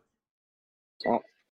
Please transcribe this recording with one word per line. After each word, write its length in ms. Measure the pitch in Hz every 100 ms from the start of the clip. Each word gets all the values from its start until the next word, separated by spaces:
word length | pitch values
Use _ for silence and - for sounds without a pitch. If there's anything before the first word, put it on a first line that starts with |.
| _ _ _ _ _ _ _ _ _ - -
En... 140 | 117 - _ _